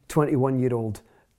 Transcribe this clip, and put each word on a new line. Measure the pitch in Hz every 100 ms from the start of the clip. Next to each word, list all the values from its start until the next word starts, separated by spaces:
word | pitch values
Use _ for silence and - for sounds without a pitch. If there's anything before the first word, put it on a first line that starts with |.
| -
twenty-one-year-old | 156 151 139 135 131 127 117 110 101 - _ _